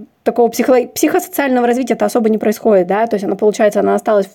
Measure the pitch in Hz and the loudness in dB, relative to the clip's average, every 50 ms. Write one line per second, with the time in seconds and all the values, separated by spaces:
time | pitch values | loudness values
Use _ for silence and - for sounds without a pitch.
0 | 214 _ _ _ _ 240 226 - 240 226 233 - 226 - 254 247 247 - - - | -20 _ _ _ _ -2 0 2 0 0 0 -2 2 2 2 2 2 -2 -4 -2
1 | - 302 - 370 359 - - - 285 269 254 247 240 240 233 254 269 240 233 220 | -2 0 0 -2 -4 -4 -6 -4 -2 0 0 0 0 0 0 -2 -2 -4 -2 -2
2 | 208 208 - 247 220 220 220 208 - 220 214 - - 226 208 190 175 175 185 208 | -2 -2 0 0 0 0 0 0 0 -2 -4 0 0 2 2 2 2 2 0 -2
3 | 226 233 226 196 202 - 202 190 220 214 202 - 226 208 208 208 196 196 196 208 | -2 -2 -2 -4 -4 -4 -4 0 0 0 2 2 0 2 2 2 0 0 0 0
4 | - - 214 202 190 196 | 0 0 0 0 0 -2